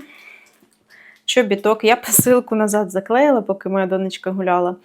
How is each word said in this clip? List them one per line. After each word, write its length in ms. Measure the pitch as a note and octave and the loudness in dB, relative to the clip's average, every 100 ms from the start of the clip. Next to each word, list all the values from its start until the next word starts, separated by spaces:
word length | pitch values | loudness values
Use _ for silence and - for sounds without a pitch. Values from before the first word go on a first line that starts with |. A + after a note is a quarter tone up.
| D4 - - - _ _ _ _ _ - - _ | -10 -20 -20 -20 _ _ _ _ _ -20 -20 _
Чобіток. 600 | - B3+ G#3+ G3+ G#3 A3 | 0 0 2 0 0 0
Я 120 | A3 A#3+ | 2 0
посилку 580 | - - B3 B3 B3 | 0 0 2 2 2
назад 360 | A3 G#3+ G#3 F#3 | -2 0 0 -2
заклеїла, 520 | F#3 G3 A#3+ D4 B3 | -6 0 2 4 2
поки 260 | G3+ G3 G3 | -2 -6 -4
моя 180 | F#3+ F#3 | -2 -2
донечка 440 | F#3+ F#3+ - F#3 | -2 -4 -6 -8
гуляла. 460 | F#3+ F3+ F3+ F3 F3+ | -4 0 0 -2 -6